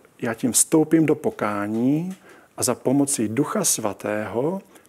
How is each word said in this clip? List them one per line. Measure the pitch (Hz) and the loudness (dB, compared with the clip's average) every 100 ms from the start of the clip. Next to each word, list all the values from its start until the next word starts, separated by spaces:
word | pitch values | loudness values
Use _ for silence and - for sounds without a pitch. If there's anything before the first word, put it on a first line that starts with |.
| _ - | _ -8
já | 120 | -6
tím | 117 127 | -2 0
vstoupím | 107 - 160 151 160 151 | 0 2 4 4 4 4
do | 151 | 2
pokání | 113 - 107 104 104 110 127 151 185 190 - - _ - | -2 -2 -4 -2 -2 0 2 0 -2 -10 -18 -20 _ -6
a | |
za | 117 120 | -2 0
pomocí | - 139 139 - 107 | 0 2 2 0 -2
Ducha | 113 113 220 | 0 -2 0
Svatého | 165 - 107 95 104 107 104 113 147 196 - - | -2 -2 -4 -4 -6 -4 -4 -2 -2 -4 -10 -20